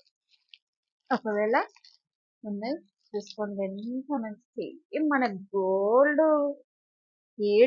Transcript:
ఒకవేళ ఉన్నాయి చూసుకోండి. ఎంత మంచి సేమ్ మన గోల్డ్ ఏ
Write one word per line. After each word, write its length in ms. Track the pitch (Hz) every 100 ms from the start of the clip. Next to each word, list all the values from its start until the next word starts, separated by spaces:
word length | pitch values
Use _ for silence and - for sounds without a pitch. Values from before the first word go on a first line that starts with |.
| _ _ _ _ _ - _ _ _ _ -
ఒకవేళ 440 | 254 226 208 214 269 415 _ - _ _ _ _ _
ఉన్నాయి 320 | 214 202 226 311 - _ _
చూసుకోండి. 460 | 208 202 - 208 202
ఎంత 460 | 196 196 226 254 277 277
మంచి 480 | 220 214 _ - 165 -
సేమ్ 220 | - - 311
మన 160 | 277 240 190 196
గోల్డ్ 760 | 196 185 190 202 240 285 294 311 302 285 285 _ _ _ _ _ _ _ -
ఏ 160 | 208 208